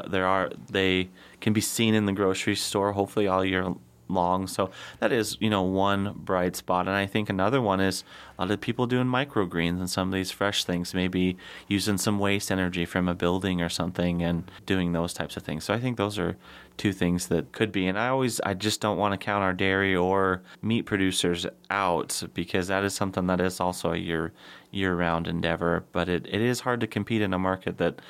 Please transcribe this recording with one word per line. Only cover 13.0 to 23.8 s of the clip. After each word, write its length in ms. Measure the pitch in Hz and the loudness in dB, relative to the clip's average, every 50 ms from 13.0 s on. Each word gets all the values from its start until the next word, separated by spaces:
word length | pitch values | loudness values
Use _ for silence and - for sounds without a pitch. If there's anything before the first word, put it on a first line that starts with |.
| 90 90 | 2 0
a 80 | 87 | 0
building 460 | 92 87 85 90 95 92 98 90 87 | 2 2 2 2 2 0 0 0 0
or 80 | 85 85 | 0 -2
something 520 | - - 85 87 - - 87 87 87 85 | -2 -2 -4 -4 -2 0 0 0 0 0
and 300 | 85 85 87 85 85 - - - - | 0 0 0 -2 -4 -8 -12 -10 -4
doing 260 | - 101 95 90 87 | -2 0 0 0 0
those 220 | 87 85 85 87 - | 0 0 -2 -2 -4
types 240 | - 82 73 - - | -6 -8 -8 -8 -10
of 60 | - | -8
things. 200 | - 76 80 - | -8 -8 -6 -2
So 100 | - 101 | -2 -2
I 60 | 117 | 0
think 160 | 123 127 120 107 | 0 -2 -2 0
those 220 | 101 104 101 101 | -2 -2 0 -2
are 160 | 90 85 87 - - - - - - - - | -2 -2 -4 -6 -10 -20 -20 -20 -20 -18 -8
two 160 | - - 107 | -2 -2 0
things 360 | 95 - 92 87 87 87 - - | 0 2 2 2 2 0 0 0
that 240 | 90 82 73 - - | 0 0 0 -2 -2
could 180 | - 113 104 | -2 -2 0
be. 160 | 98 101 92 92 | 0 0 0 0
And 100 | 92 104 | 0 0
I 120 | 113 123 | 0 0
always, 320 | 131 135 131 123 110 - | 0 0 0 -2 -2 -2
I 120 | - - 98 | -2 -2 -2
just 280 | 92 98 107 107 - | -2 -2 -2 -2 0
don't 160 | - 107 101 80 | 0 0 0 0
wanna 200 | 101 101 98 92 | 0 0 0 -2
count 260 | - - 104 101 98 | -2 -2 0 2 2
our 100 | 95 92 | 0 2
dairy 420 | 90 95 95 95 98 98 95 95 | 2 2 2 2 2 2 2 2
or 460 | 90 90 92 95 98 95 95 92 90 - - - - | 2 2 4 4 4 2 2 0 -2 -4 -10 -14 -6
meat 220 | - 107 113 117 - | -2 -2 0 0 0
producers 600 | - 110 98 95 95 90 - - 90 87 85 90 - - - - - | 0 0 2 2 2 2 2 0 0 0 0 -4 -6 -8 -10 -6 -4
out, 540 | 95 101 98 92 85 78 - - - - - 90 - | 0 0 2 2 2 0 0 -2 -4 -6 -8 -6 -6
because 340 | - 87 - - 98 90 90 | -6 -4 -2 0 -2 0 0
that 160 | 98 95 98 | 0 0 0
is 100 | 98 95 | 0 -2
something 340 | - 104 98 95 95 92 92 | -2 -2 -2 -2 0 0 2
that 120 | 92 90 | 2 2
is 200 | 90 92 92 - | 2 0 0 0
also 340 | 92 90 90 - | -2 -2 -2 -2